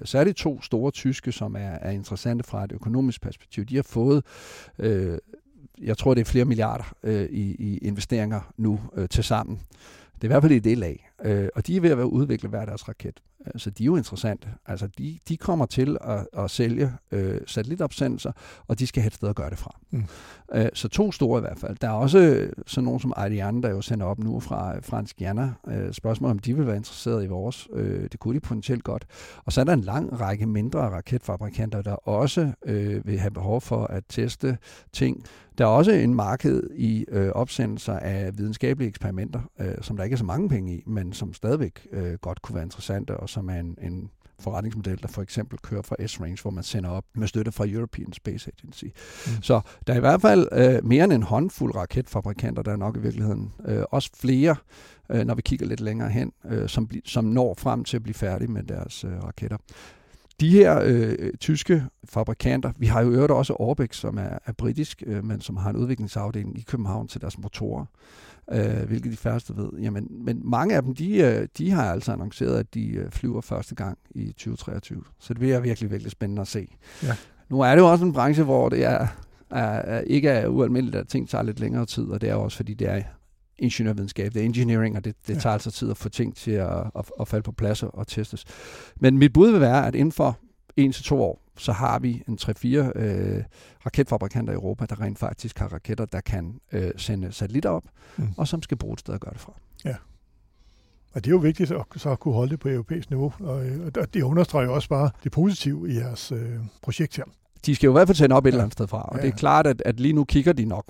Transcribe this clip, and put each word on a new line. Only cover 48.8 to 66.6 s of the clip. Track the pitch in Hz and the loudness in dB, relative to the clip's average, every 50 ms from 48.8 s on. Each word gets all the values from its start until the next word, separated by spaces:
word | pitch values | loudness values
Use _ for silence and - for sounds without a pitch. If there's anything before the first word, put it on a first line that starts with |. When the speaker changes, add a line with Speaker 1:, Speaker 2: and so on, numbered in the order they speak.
| - | -16
Speaker 2:
Mm. | - - - - - - - - 117 113 110 | -16 -16 -16 -20 -20 -18 -12 -8 -6 -6 -4
Speaker 1:
Så | - - 127 110 - - - - - - | 2 2 2 2 2 -2 -10 -8 -2 0
der | 123 | 2
er | 120 | 4
i | |
hvert | 127 135 165 190 | 6 6 6 6
fald, | 220 214 208 185 160 - | 8 8 8 8 6 4
øh, | - 123 127 127 127 113 - | 4 6 6 6 6 4 4
mere | 113 123 143 175 | 4 6 6 8
end | 202 151 | 6 6
en | 113 101 | 4 2
håndfuld | 85 107 127 165 196 - - - 117 - | 2 0 0 0 0 -2 -2 -4 -2 -2
raketfabrikanter, | 98 87 - - 123 - - - 101 95 98 101 - 131 117 117 113 | -4 -6 -2 -2 -4 -4 -2 -4 -4 -4 -4 -4 -4 -4 -4 -2 -4
der | 107 107 | -4 -4
er | 104 104 | -4 -2
nok | 98 107 113 117 | -2 -4 -4 -2
i | |
virkeligheden, | 110 110 107 113 107 107 101 101 101 101 - - 220 | -4 -4 -2 0 -2 -2 -2 -2 -4 -8 -10 -10 -6
øh, | - 107 107 101 - | -4 -2 -2 -2 -2
også | - 139 - - - | -2 -2 -4 -4 -8
flere, | - - 127 131 131 147 170 151 - - _ - - - - - _ _ - | -4 0 2 4 4 4 4 2 0 -4 _ -20 -20 -20 -20 -20 _ _ -4
øh, | - 117 117 | -2 0 0
når | 117 120 | 0 -2
vi | 123 | -2
kigger | - - - - - | -2 -2 -2 -2 -2
lidt | - 110 117 | -4 -4 -4
længere | 110 107 107 113 120 110 | -4 -4 -4 -4 -4 -2
hen, | 104 120 127 117 - _ - - | -2 -2 -2 -4 -8 _ -10 -6
øh, | 113 110 104 101 | -4 -4 -4 -2
som | - - 113 110 | -2 -4 -4 -4
bli-, | - - - | -6 -10 -10
som | - - 117 110 | -4 -2 0 0
når | 107 117 127 127 113 87 - | 2 2 2 2 0 -2 -2
frem | - 127 117 120 120 | -2 -2 -2 -2 -4
til | - - 117 | -4 -6 -6
at | 110 | -6
blive | 110 107 | -6 -6
færdige | - 110 95 92 98 120 117 | -4 -4 -2 -2 -2 -4 -4
med | 110 104 101 | -4 -6 -6
deres, | - - 90 - - - - - | -6 -8 -8 -8 -10 -12 -10 -10
øh, | 95 90 92 92 | -8 -8 -8 -8
raketter. | - - - 104 110 110 104 - - - - - - - _ _ _ - _ _ _ _ - | -10 -10 -8 -8 -8 -8 -10 -10 -16 -20 -20 -20 -20 -20 _ _ _ -20 _ _ _ _ 2
De | 156 165 | 6 8
her, | 185 202 196 170 156 135 95 | 10 10 10 10 8 6 4
øh, | - 123 120 113 110 - - 90 - - - | 4 4 4 2 2 0 -2 -4 -6 -8 -4
tyske | - - 156 147 - - 180 156 131 123 - _ - | -2 -2 0 0 2 4 4 4 2 -2 -8 _ -20
fabrikanter, | - - 117 113 - 113 - - 127 131 131 - 127 117 - | -6 -4 -4 -2 -2 -4 -2 0 0 0 0 -2 -4 -4 0
vi | 123 | 2
har | 113 110 113 | 2 4 4
jo | 117 123 | 4 4
i | 120 | 4
øvrigt | 127 147 147 | 4 4 4
også | 139 123 135 - - | 4 4 2 0 0
Orbex, | - 104 120 147 - 127 113 - | 0 0 0 0 0 -2 -2 -4
som | - - 104 101 101 | -6 -6 -6 -4 -4
er, | 95 95 87 - - | -6 -6 -8 -8 -8
er | - 107 - | -10 -8 -4
britisk, | 117 113 117 - 156 - - - - | -2 -2 -2 -2 -4 -6 -8 -10 -8
øh, | 110 104 104 104 | -6 -6 -4 -4
men | 110 107 101 | -4 -6 -6
som | - - 95 95 | -6 -8 -6 -4
har | 95 107 | -4 -2
en | 104 | -2
udviklingsafdeling | 113 120 127 131 - 110 101 - 107 101 101 - 104 - - - | -2 -2 -2 -2 -4 -4 -6 -6 -6 -6 -4 -6 -6 -6 -6 -8
i | - | -10